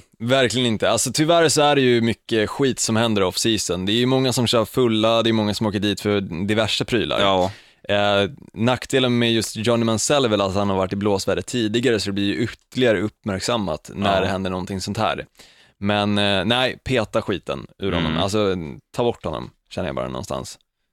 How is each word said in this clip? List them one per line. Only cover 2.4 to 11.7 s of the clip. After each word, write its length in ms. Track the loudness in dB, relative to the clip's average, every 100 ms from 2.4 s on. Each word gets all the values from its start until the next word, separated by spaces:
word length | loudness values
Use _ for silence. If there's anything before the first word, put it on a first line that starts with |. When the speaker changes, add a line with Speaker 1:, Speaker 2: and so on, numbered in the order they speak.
| 0
Speaker 1:
skit 300 | 0 0 0
som 160 | 0 0
händer 260 | 2 2
off-season. 640 | 0 0 0 0 -2 -4 0
Det 60 |
är 20 | 0
ju 120 | 2
många 260 | 2 2
som 140 | 0 2
kör 180 | 2 0
fulla, 580 | 2 2 2 2 2
det 80 | 2
är 20 |
många 220 | 2 0 0
som 120 | -2
åker 120 | 0
dit 220 | -2 -2
för 200 | 0 -2 -2 -6 -2
diverse 380 | 0 0 -2 -2
prylar. 360 | -2 0 0
Speaker 2:
Ja. 300 | 2 4 2 -2 -16 _ -4
Speaker 1:
Eh, 420 | 0 2 2 2 -4 -16 -2
nackdelen 640 | 0 0 0 0 2 2
med 140 | 2
just 240 | 0 -2 -4
Johnny 280 | 0 2 2
Mansell 400 | 0 2 2 2
är 40 |
väl 120 | 2
att 140 | 2 0
han 160 | 0
har 60 | 0
varit 160 | 0
i 40 | 0
blåsväder 460 | 0 0 0 -4
tidigare, 580 | -2 -4 -2